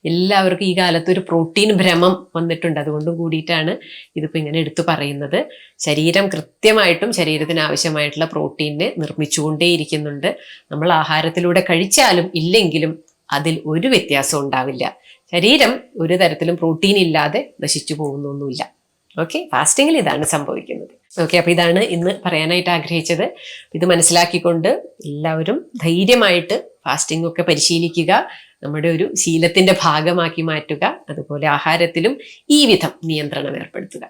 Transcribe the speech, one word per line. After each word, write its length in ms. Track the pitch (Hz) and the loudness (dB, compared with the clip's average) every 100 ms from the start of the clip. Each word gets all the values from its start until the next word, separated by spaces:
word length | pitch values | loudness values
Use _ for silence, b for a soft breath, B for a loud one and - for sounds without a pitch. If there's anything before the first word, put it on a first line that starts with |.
| 160 | -2
എല്ലാവർക്കും 560 | 170 185 202 190 185 196 | 0 4 4 4 2 0
ഈ 40 | 180 | 2
കാലത്ത് 300 | 180 170 165 180 | 2 2 2 0
ഒരു 60 | 185 | 2
പ്രോട്ടീൻ 400 | 165 165 214 214 196 | 0 2 2 2 4
ഭ്രമം 320 | 185 170 180 185 - 165 | 4 4 4 2 -6 -6
വന്നിട്ടുണ്ട്, 420 | 170 165 170 151 | -4 -2 -2 -2
അതുകൊണ്ടും 320 | 147 151 156 170 | -4 -4 -4 -4
കൂടിയിട്ടാണ് 520 | 165 160 156 165 156 233 B B B 165 | -4 -4 -2 0 0 -4 B B B -8
ഇതിപ്പോ 200 | 156 165 | -6 -4
ഇങ്ങനെ 180 | 151 160 | -2 -2
എടുത്തു 220 | 151 156 170 | -2 -2 -2
പറയുന്നത്. 500 | 156 143 143 143 185 - B B _ - | -2 -4 -6 -4 -4 -4 B B _ -2
ശരീരം 420 | 147 160 180 196 | 0 2 2 0
കൃത്യമായിട്ടും 800 | 165 - _ 214 214 185 165 220 220 | -4 -10 _ 4 4 4 2 -2 -2
ശരീരത്തിന് 440 | 160 151 151 165 151 | -2 0 -2 0 0
ആവശ്യമായിട്ടുള്ള 600 | 147 165 156 147 160 160 151 | 0 -2 -2 -2 -2 -2 -2
പ്രോട്ടീനെ 540 | 147 - 151 147 190 - | -6 -4 -6 -2 -4 -4
നിർമ്മിച്ചുകൊണ്ടേയിരിക്കുന്നുണ്ട്. 1300 | 147 156 147 - 151 151 175 170 151 151 151 143 180 - B B _ | -8 -6 -4 -2 -4 0 0 0 -2 -6 -6 -4 -6 -6 B B _
നമ്മൾ 180 | 147 165 165 | -4 2 2
ആഹാരത്തിലൂടെ 600 | 156 156 160 170 175 175 180 | 2 0 0 -2 2 0 2
കഴിച്ചാലും 580 | 165 190 285 247 180 175 165 | -2 0 2 4 4 0 -2
ഇല്ലെങ്കിലും 520 | 165 220 180 151 156 160 _ _ - 143 | 2 2 2 0 -2 -6 _ _ -6 -2
അതിൽ 180 | 151 160 151 | -2 -2 -2
ഒരു 140 | 156 247 | -2 2
വ്യത്യാസവും 480 | 254 - 143 139 151 139 | 0 2 -2 0 -2 -2
ഉണ്ടാവില്ല. 400 | 131 131 127 - - b b _ | -2 -4 -4 -6 -8 b b _
ശരീരം 380 | 175 202 285 226 262 - 226 | 0 4 4 4 0 -10 -6
ഒരു 120 | 165 180 | -2 2
തരത്തിലും 340 | 175 151 170 175 | 2 2 -2 0
പ്രോട്ടീൻ 360 | 165 160 196 202 175 | -2 2 2 2 2
ഇല്ലാതെ 360 | 156 151 160 - - | 2 0 -2 -6 -8
നശിച്ചു 300 | 143 - - 151 | -4 -4 -6 -6
പോകുന്നൊന്നുമില്ല. 640 | 147 139 143 143 143 117 - _ _ _ _ - | -6 -6 -8 -8 -8 -8 -10 _ _ _ _ -8
ഓക്കെ, 180 | 165 320 330 | -6 -6 -2
ഫാസ്റ്റിങ്ങിൽ 420 | 127 151 - 285 320 | 0 0 2 4 4
ഇതാണ് 240 | 156 143 151 | 2 -2 -2
സംഭവിക്കുന്നത്. 600 | 151 143 - - - - _ _ - | -2 -4 -8 -10 -14 -14 _ _ -4
ഓക്കെ, 120 | 165 175 | 2 2
അപ്പൊ 120 | 170 170 | 2 2
ഇതാണ് 260 | 170 175 220 170 | 4 2 0 -2
ഇന്ന് 160 | 175 202 | -2 -2
പറയാനായിട്ട് 480 | 180 160 156 175 180 170 | -2 -2 0 0 0 -2
ആഗ്രഹിച്ചത്. 500 | 147 165 160 170 220 B B B B 165 | 0 -4 -2 -2 -2 B B B B -2
ഇത് 80 | 180 | 2
മനസ്സിലാക്കിക്കൊണ്ട് 800 | 170 165 170 170 170 175 165 180 277 - _ 147 | 4 4 4 4 2 0 2 0 -2 -4 _ -12
എല്ലാവരും 480 | 147 160 160 160 277 - 233 | -6 -4 -2 -2 -4 -6 -4
ധൈര്യമായിട്ട് 720 | 165 170 190 247 202 175 160 220 - _ - | 0 2 4 4 4 2 0 -6 -6 _ -4
ഫാസ്റ്റിംഗ് 420 | 147 - 160 165 | -4 -2 -4 -4
ഒക്കെ 140 | 170 175 | -2 0
പരിശീലിക്കുക, 600 | 165 - 165 170 170 165 214 - B B B | 2 2 0 0 -2 2 2 0 B B B
നമ്മുടെ 260 | 143 151 165 160 | -8 -2 0 0
ഒരു 100 | 196 - | -2 -2
ശീലത്തിന്റെ 500 | - 160 170 190 190 185 | 0 2 2 4 4 4
ഭാഗമാക്കി 600 | 165 151 160 175 165 165 160 | 2 2 0 0 -2 -2 -4
മാറ്റുക. 340 | 156 151 147 202 330 - | -4 -6 -2 -2 -4 -12
അതുപോലെ 360 | 151 143 147 151 143 | -12 -10 -4 -2 0
ആഹാരത്തിലും 580 | 160 170 170 170 190 277 B B - 294 | 0 0 0 0 -2 -4 B B 2 4
ഈ 20 | 269 | 6
വിധം 220 | 196 160 - 165 | 4 0 -6 -6
നിയന്ത്രണം 440 | 151 147 143 143 139 | -4 -4 -6 -6 -8
ഏർപ്പെടുത്തുക. 420 | - - - - - | -12 -14 -14 -16 -18